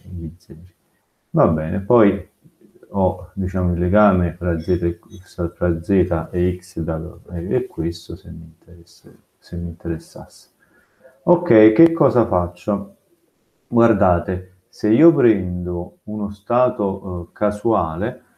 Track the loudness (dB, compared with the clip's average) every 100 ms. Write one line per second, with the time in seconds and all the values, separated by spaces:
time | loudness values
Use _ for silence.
0 | -14 -10 -10 -14 -20 -20 -20 _ _ _
1 | _ _ _ 0 2 0 -4 -6 2 4
2 | 4 2 -8 _ _ _ _ _ -8 -2
3 | -2 -2 -10 -6 -4 -2 -2 -2 0 4
4 | 4 4 0 -2 -4 -4 -2 -2 -2 -6
5 | _ -20 -18 -8 -8 -2 -2 -2 0 0
6 | 2 -2 -4 -2 -2 -2 -8 -8 -6 -6
7 | -8 -14 -10 -8 -4 -4 -4 -6 -6 -6
8 | -12 -14 -12 -14 -16 -20 -20 -20 -20 -20
9 | -20 -20 _ _ -12 -8 -8 -8 -8 -8
10 | -10 -18 -18 -20 _ _ _ _ _ _
11 | -20 _ 0 0 4 6 8 8 4 4
12 | 2 2 0 0 -2 -6 -4 -4 -4 -16
13 | _ _ _ _ _ _ _ 2 4 4
14 | 2 2 0 -6 -8 _ _ -4 0 6
15 | 6 6 2 2 -2 -6 -4 -6 -8 -12
16 | -10 -8 -8 -10 -4 0 0 0 -4 -4
17 | -8 -10 -10 -4 -4 -2 0 0 -2 -4
18 | -6 -8 _